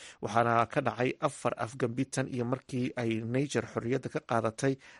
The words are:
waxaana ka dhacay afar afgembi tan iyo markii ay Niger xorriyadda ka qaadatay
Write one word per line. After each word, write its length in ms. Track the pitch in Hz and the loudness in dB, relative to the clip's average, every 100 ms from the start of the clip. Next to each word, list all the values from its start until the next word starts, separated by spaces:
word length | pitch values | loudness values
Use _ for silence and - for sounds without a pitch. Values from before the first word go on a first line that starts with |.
| - - | -20 -8
waxaana 460 | 104 110 117 117 113 | 0 2 4 4 4
ka 120 | 147 | 2
dhacay 300 | 127 107 131 - | 0 0 0 2
afar 340 | 151 - 120 - | -2 0 -4 -2
afgembi 480 | 117 131 127 123 135 | -6 -2 -2 0 -2
tan 220 | - 131 | -2 -2
iyo 180 | 123 120 | -2 -2
markii 460 | 131 - 127 127 - | -2 -4 -4 -2 -2
ay 160 | 117 110 | 0 0
Niger 420 | 113 127 143 120 - | 0 0 2 0 0
xorriyadda 440 | 117 117 135 127 | -4 0 -2 -2
ka 100 | - | -6
qaadatay 540 | - 117 110 - 135 135 - - | 0 0 0 0 0 0 -6 -14